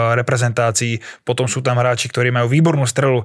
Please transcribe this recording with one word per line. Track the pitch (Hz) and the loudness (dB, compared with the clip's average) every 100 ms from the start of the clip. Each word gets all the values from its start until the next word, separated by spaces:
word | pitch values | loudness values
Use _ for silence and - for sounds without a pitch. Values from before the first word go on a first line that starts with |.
| 117 117 | 2 2
reprezentácii, | 120 127 120 110 117 107 120 113 - - | 0 0 0 0 0 0 -4 -6 -8 -14
potom | - 123 127 | -6 -2 -2
sú | - | -2
tam | 131 123 | 0 2
hráči, | 123 120 123 | 2 0 -4
ktorí | - 123 | -2 0
majú | 123 120 | 0 2
výbornú | 139 165 151 | 2 2 2
strelu. | 127 - 139 127 | 0 0 0 0